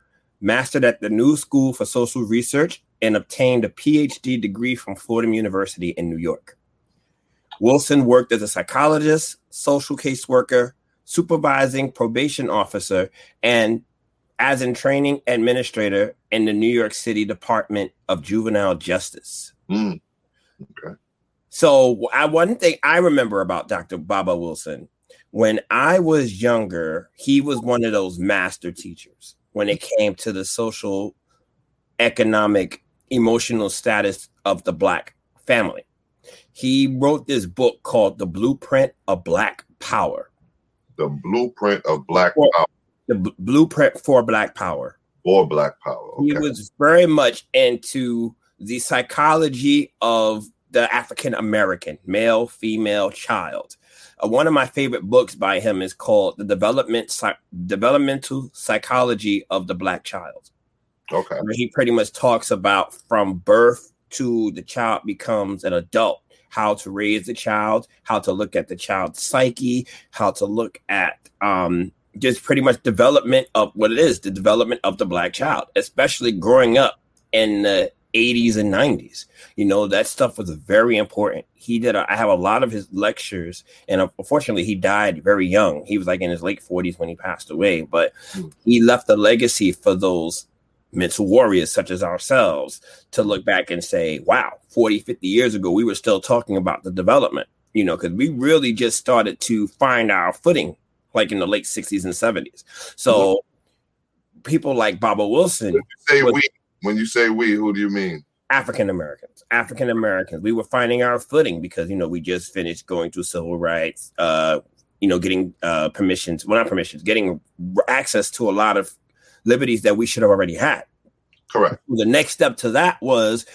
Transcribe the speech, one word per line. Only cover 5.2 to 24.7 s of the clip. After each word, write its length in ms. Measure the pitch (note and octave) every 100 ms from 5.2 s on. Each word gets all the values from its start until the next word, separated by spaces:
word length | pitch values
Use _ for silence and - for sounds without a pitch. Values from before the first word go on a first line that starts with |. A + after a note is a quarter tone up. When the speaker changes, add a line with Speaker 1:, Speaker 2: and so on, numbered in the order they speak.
| A2+
Speaker 1:
University 560 | A2 G#2 F#2+ F#2+ - F2
in 200 | E2+ E2+
New 80 | E2
York. 400 | E2 - - _ _ _ _ _ _ _ _ _ - -
Wilson 460 | A2 C#3+ - C#3+ A#2+
worked 260 | B2+ B2
as 100 | A2+
a 60 | G#2
psychologist, 880 | - - C3+ D3+ D3+ D3+ D#3 - - _
social 480 | - D3 C#3+ - C#3
caseworker, 760 | C#3 C3 - B2+ B2 B2 B2 _ _ _
supervising 880 | - - E3+ D#3+ D3 C3+ C3+ C3+ C3+
probation 580 | - A#2 A#2+ C#3+ C#3+ B2
officer, 600 | G#2 F#2+ G2+ - F#2+ F#2+ _ - -
and 400 | A#2 A#2 A2 A#2 _ _ _ _ _ -
as 220 | C3 C3
in 120 | B2+
training 460 | A#2+ C#3 C#3 C#3+ C#3+ B2
administrator 880 | A#2+ A#2 B2 A#2+ A2+ G#2 G2+ G#2 - -
in 140 | A2+ G#2+
the 80 |
New 160 | G#2 A2+
York 240 | A#2+ A2
City 320 | - A#2 G#2+ G#2
Department 680 | G2 - A2 - G#2 F#2+ _ -
of 140 | F2
Juvenile 540 | C#2+ A2 A2 G#2 G2 E2+
Justice. 760 | - F2+ - - - - - _ -
Speaker 2:
Mm. 300 | G#3 G#3 E3 _ _ _ _ _ -
Okay. 340 | - - - - _ _ _ _ _
Speaker 1:
So 580 | - D#3+ C#3 B2+ A2 A#2
I, 100 | C3 D3+
one 300 | D#3+ F#3 A#3+
thing 200 | E3+ -
I 180 | C#3+ F3
remember 420 | F3 C#3 A#2 G2
about 260 | F#2 F2 -
Doctor 300 | F#2 F2 F2+
Baba 400 | E2+ G2 F2+ E2+
Wilson, 500 | E2+ D2+ D#2